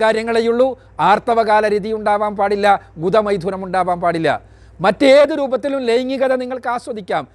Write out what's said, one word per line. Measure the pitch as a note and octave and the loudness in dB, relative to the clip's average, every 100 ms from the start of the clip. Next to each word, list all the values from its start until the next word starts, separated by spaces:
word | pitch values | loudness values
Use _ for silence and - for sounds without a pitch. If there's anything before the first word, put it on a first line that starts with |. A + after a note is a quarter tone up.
കാര്യങ്ങളേയുള്ളൂ, | A3 A3 A3+ A#3 A#3 A#3+ C4 B3 - - E3+ | 0 0 0 0 0 2 0 -2 -16 -2 2
ആർത്തവകാല | A3 - A3+ G#3+ G#3+ G#3+ | 2 2 0 2 2 2
രതി | G#3 G#3+ A3 | -2 -4 -4
ഉണ്ടാവാൻ | G#3 G#3 G#3+ G#3 | -2 -2 -2 -2
പാടില്ല, | G3+ G3+ G3+ G3 - E3 | -2 0 2 2 -2 -8
ഗുദമൈഥുനം | F3+ A3 G#3 G3+ F3+ F#3 F#3+ | 0 0 0 -2 -4 -8 -6
ഉണ്ടാവാൻ | F#3 F3+ F3 | -2 -2 0
പാടില്ല. | E3+ E3 D3+ A#2 - - - - F#3 | -2 0 0 -2 -6 -20 -20 -2 -2
മറ്റേത് | - C#4 C#4 C#4+ D4+ | 2 6 6 6 0
രൂപത്തിലും | C#4 C4 C#4+ C4+ A#3+ | -4 -4 -4 -4 -2
ലൈംഗികത | A#3 B3+ C4+ C4 C4 | -2 -2 -2 -2 -2
നിങ്ങൾക്ക് | B3 B3+ B3 A#3+ | -4 -8 -6 -6
ആസ്വദിക്കാം | - A3 F#3 F3 B2+ | -8 -12 -6 -6 -6